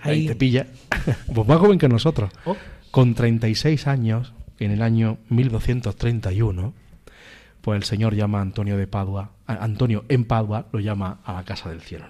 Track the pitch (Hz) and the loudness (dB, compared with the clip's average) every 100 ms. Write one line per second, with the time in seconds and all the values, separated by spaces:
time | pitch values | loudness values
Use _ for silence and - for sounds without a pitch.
0 | 147 151 156 117 135 123 - - - - | -2 0 0 0 2 2 0 -10 -6 -4
1 | - 120 - 113 107 160 208 190 143 117 | -2 -4 -2 0 4 6 6 6 4 4
2 | 160 - 98 - 156 202 - - - - | 2 0 -2 -4 -6 -6 -8 -20 -2 4
3 | 123 113 120 113 113 107 151 156 143 139 | 4 4 2 2 0 0 0 0 0 0
4 | 110 113 127 - - - 104 104 113 113 | 0 0 -4 -12 -18 -6 -2 0 2 2
5 | 110 110 - 208 135 110 - 123 117 - | 2 -2 0 2 2 0 0 -2 -2 -4
6 | 117 117 98 95 113 90 98 - - - | -2 -2 -2 0 0 0 -6 -8 -18 -20
7 | - - - - - _ - 101 - 104 | -20 -20 -20 -20 -20 _ -4 -2 -2 0
8 | 110 104 104 104 98 110 101 101 98 107 | 0 0 0 -2 -2 -4 -2 -2 -2 -4
9 | 95 98 98 - - 107 110 107 127 104 | -4 -6 -8 -12 -10 -6 -4 0 0 0
10 | - 131 113 117 107 107 - 110 104 101 | 0 0 2 0 0 -4 -6 -6 -4 -4
11 | 95 98 - 92 90 98 - 82 - 80 | -6 -8 -10 -10 -10 -10 -10 -12 -14 -16
12 | - | -12